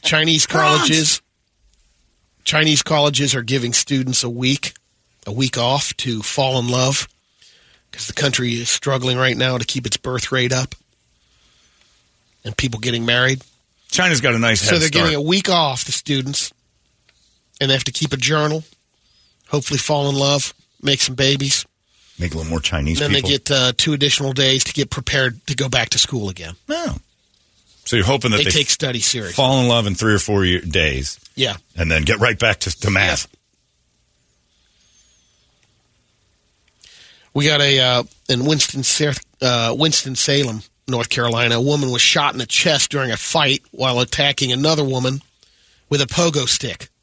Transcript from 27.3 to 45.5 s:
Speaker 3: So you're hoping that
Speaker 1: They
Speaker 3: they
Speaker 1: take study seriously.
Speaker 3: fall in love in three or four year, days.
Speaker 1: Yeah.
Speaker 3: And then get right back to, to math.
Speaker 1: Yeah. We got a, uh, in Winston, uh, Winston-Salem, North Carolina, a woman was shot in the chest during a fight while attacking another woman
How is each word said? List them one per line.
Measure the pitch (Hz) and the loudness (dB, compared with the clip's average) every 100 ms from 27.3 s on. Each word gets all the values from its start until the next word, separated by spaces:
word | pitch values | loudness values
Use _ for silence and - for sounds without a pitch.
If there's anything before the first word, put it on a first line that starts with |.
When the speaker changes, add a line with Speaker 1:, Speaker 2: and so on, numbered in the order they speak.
| _ _ _ _ _ | _ _ _ _ _
Speaker 3:
So | - 120 | -2 0
you're | 92 | 2
hoping | 135 120 | 2 2
that | 104 | 0
Speaker 1:
They | 143 | 2
Speaker 3:
they | |
Speaker 1:
take | 151 139 | 2 0
study | - 143 120 | 0 -2 -2
seriously. | - 127 101 87 | -2 -2 -4 0
Speaker 3:
fall | 131 135 | 2 4
in | 123 | 4
love | 117 104 | 2 0
in | 92 | 0
three | 110 | 2
or | 104 | 2
four | - 101 92 | 2 0 2
year, | 90 | 0
days. | 85 80 80 67 69 - - - | 0 0 0 0 -6 -10 -16 -4
Speaker 1:
Yeah. | 127 92 _ - | -4 -4 _ -6
Speaker 3:
And | 80 | 0
then | 80 | 0
get | 76 107 | 0 2
right | 120 107 | 2 2
back | 113 101 | 0 0
to, | - - | -2 -2
to | 98 | 0
math. | 101 95 76 - | 2 2 0 -6
Speaker 1:
Yeah. | _ _ _ _ _ _ _ _ _ _ _ _ _ _ _ _ _ _ _ _ _ _ _ _ _ _ _ _ _ _ _ _ _ _ _ - - - - _ | _ _ _ _ _ _ _ _ _ _ _ _ _ _ _ _ _ _ _ _ _ _ _ _ _ _ _ _ _ _ _ _ _ _ _ -20 -20 -20 -20 _
We | 143 143 | 0 2
got | 147 | 4
a, | 143 135 | 4 4
uh, | 127 123 - - - | 4 2 -2 -12 -4
in | 123 135 | 0 2
Winston, | 151 - 139 127 - 147 135 - _ | 0 0 -2 0 0 0 -2 -10 _
uh, | 127 120 117 120 | 0 0 0 2
Winston-Salem, | 156 156 135 127 - 139 131 110 - _ - | 2 2 -2 -2 0 2 0 -4 -10 _ -6
North | 123 113 | -4 -2
Carolina, | - 120 117 120 117 | 0 0 2 2 2
a | |
woman | 131 147 135 | 2 2 0
was | 123 | 2
shot | - 170 143 | 2 2 0
in | 123 | -2
the | 117 | -4
chest | - 180 147 - | 0 2 2 0
during | 147 131 | -2 -2
a | 107 | -4
fight | - 165 143 139 _ | -2 2 2 2 _
while | - 131 123 | -4 -2 0
attacking | 123 - 143 139 131 | -2 0 0 0 -2
another | 123 147 160 | 0 2 2
woman | 139 131 127 139 _ _ _ | 0 0 -2 -4 _ _ _